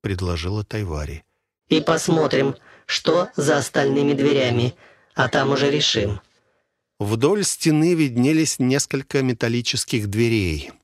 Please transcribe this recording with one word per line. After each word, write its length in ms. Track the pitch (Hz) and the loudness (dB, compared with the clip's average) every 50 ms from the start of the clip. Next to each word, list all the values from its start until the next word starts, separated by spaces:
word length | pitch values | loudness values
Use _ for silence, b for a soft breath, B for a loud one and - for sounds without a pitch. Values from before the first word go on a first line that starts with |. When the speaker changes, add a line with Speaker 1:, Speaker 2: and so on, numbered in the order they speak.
Speaker 1:
предложила 600 | - - 98 90 92 90 87 80 80 90 101 107 104 | -4 -4 -4 -4 -2 -4 -4 -4 -4 -6 -6 -6 -6
Тайвари. 600 | _ - 107 104 90 78 76 76 71 73 80 _ _ _ _ _ _ _ _ _ _ | _ -6 -8 -6 -6 -6 -8 -8 -8 -10 -14 _ _ _ _ _ _ _ _ _ _
Speaker 2:
"И 120 | 156 160 | 0 0
посмотрим, 720 | 147 - 165 160 - - 170 160 151 139 - 139 135 139 135 B B B B B B | 2 2 0 0 2 0 2 2 2 2 2 0 0 0 -2 B B B B B B
что 420 | B - - - - 160 175 180 - - | B -8 -2 0 0 2 2 0 -2 -4
за 220 | - 143 143 151 143 | -2 0 0 0 0
остальными 540 | 123 - - 143 143 139 135 143 143 143 | -2 -2 -2 0 0 2 2 2 2 2
дверями, 640 | 143 135 139 147 143 139 127 123 123 120 120 127 b b b b b b b b b | 2 2 2 2 2 2 2 2 2 2 0 0 b b b b b b b b b
а 140 | - 131 123 | -2 -2 0
там 220 | - 151 135 139 | 2 0 2 2
уже 200 | 139 131 139 143 | 0 2 2 0
решим". 500 | 143 147 147 - - 113 104 101 101 87 _ _ _ _ _ _ _ _ _ _ _ _ _ _ _ _ | 2 0 0 0 0 0 -2 -2 -4 -6 _ _ _ _ _ _ _ _ _ _ _ _ _ _ _ _
Speaker 1:
Вдоль 440 | 104 101 110 113 127 151 196 214 190 | -4 -2 0 2 2 2 2 2 0
стены 500 | - - - - 165 151 151 156 175 180 | -2 -4 0 0 2 2 4 4 2 2
виднелись 640 | 160 156 135 117 120 123 139 160 160 160 143 - - | 2 0 0 2 2 2 2 2 2 0 0 -2 -2
несколько 640 | 131 123 131 143 - - - 135 131 _ - 143 | 0 0 2 0 0 -2 -4 -8 -8 _ -2 0
металлических 840 | 135 127 123 - - 117 117 123 120 - - 120 - - - 117 104 | 0 0 -2 0 -2 0 0 -2 -2 -2 -4 -4 -4 -2 -2 -2 -2
дверей. 640 | 101 98 110 117 117 113 110 98 87 78 73 69 - - _ | -2 0 0 2 2 2 2 0 0 -2 -4 -6 -12 -18 _